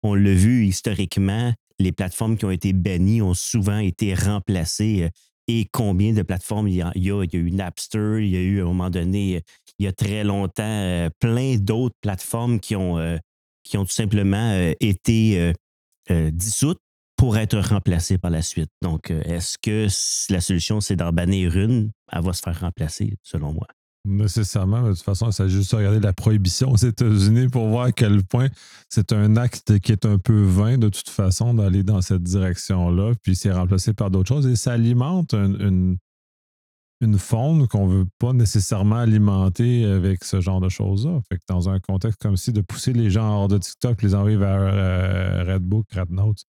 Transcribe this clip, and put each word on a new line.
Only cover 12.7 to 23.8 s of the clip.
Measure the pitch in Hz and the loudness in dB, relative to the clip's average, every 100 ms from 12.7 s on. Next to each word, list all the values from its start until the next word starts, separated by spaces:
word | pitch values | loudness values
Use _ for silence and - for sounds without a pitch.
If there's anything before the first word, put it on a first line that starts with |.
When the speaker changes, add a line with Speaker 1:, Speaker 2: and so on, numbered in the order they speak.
| 104 | -4
Speaker 1:
ont, | 92 85 | -2 -2
euh, | 82 82 - _ _ _ | -2 -6 -8 _ _ _
qui | - 101 | -8 -4
ont | 95 | -4
tout | |
simplement, | - 107 104 98 101 117 | -2 0 0 0 0 0
euh, | 98 87 76 | 0 0 0
été, | 110 90 - 113 110 98 | -2 -2 0 2 2 2
euh, | 85 82 _ _ _ _ - | 0 -2 _ _ _ _ -2
euh, | 85 78 | 0 0
dissoutes | 80 101 - 143 185 _ _ _ - | -2 -4 -2 -2 -2 _ _ _ 0
pour | 127 110 | 2 2
être | 110 107 | 0 0
remplacées | 87 101 - 87 - 92 | 0 0 2 0 0 -2
par | 87 | 0
la | 82 | -2
suite. | 80 - 78 _ | -4 -6 -8 _
Donc, | 92 80 - | -4 -4 -4
euh, | 80 80 | -6 -4
est-ce | 85 92 - | -6 -6 -6
que | - 107 107 | -4 0 0
s-, | - - - - | -2 -4 -6 -2
la | 92 | -2
solution, | - 90 - 107 | 0 -2 0 -4
c'est | 104 92 | -2 -2
d'en | 87 | 0
bannir | 85 87 98 90 87 | 0 0 0 0 0
une ? | 107 123 107 - _ | 0 0 -2 -6 _
Elle | - | -4
va | 87 | -4
se | 87 | -4
faire | - 80 | -6 -6
remplacer, | 85 - 80 - 107 101 | -6 -4 -6 -4 -6 -6
selon | - 80 73 | -8 -6 -6
moi. | 80 - _ | -6 -8 _